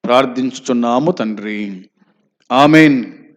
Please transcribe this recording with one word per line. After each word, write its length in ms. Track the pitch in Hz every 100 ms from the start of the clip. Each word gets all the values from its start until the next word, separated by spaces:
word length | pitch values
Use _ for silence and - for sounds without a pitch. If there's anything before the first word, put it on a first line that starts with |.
ప్రార్థించుచున్నాము 1040 | - 123 135 120 127 - - 120 120 123 156
తండ్రి. 760 | 180 110 104 104 107 104 92 - _ _ _ _ _ _
ఆమేన్. 600 | 123 147 156 156 131 101 - -